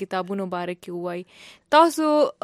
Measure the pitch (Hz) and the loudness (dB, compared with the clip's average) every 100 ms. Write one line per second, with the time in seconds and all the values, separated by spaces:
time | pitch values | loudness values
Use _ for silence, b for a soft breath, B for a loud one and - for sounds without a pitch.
0 | 190 190 180 196 185 180 175 175 - 175 | -6 -6 -6 -6 -6 -6 -6 -10 -10 -10
1 | 175 175 185 B B B B 294 330 311 | -8 -10 -12 B B B B 6 6 4
2 | 311 302 - - | 2 2 2 0